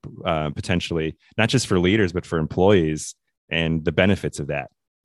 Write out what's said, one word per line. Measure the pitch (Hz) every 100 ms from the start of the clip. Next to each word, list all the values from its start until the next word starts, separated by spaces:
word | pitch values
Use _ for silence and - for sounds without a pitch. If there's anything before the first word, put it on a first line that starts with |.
| - 78
uh, | 90 80 76
potentially, | 73 101 87 - 85 78 - _ -
not | 113
just | 127 -
for | 92
leaders, | 90 110 92
but | 87 -
for | 85
employees | 78 - 92 101 78 78 - - _ _ -
and | 82 82 82
the | 80
benefits | 78 95 92 73 -
of | 71
that? | 73 65 _ _ _